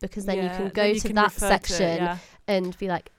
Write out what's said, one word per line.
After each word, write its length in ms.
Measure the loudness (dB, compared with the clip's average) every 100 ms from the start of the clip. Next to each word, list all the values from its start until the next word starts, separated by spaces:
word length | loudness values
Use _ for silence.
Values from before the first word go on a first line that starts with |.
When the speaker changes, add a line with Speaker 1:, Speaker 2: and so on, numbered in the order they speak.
Speaker 1:
because 260 | -10 -6 -2
then 100 | 0
you 60 |
Speaker 2:
Yeah, 120 | -2 -2
Speaker 1:
can 80 |
Speaker 2:
then 80 | -4
Speaker 1:
go 100 | 2
Speaker 2:
you 160 | 2 2
Speaker 1:
to 60 | 0
Speaker 2:
can 80 | 2
Speaker 1:
that 80 | 2
Speaker 2:
refer 60 | 2
to 60 | 2
it, 20 | 2 2
Speaker 1:
section 300 | 0 0 0
Speaker 2:
yeah. 220 | -2 -4 -12 -14 -2
Speaker 1:
and 300 | -2 -2 -6
be 120 | -4
like, 220 | -4 -6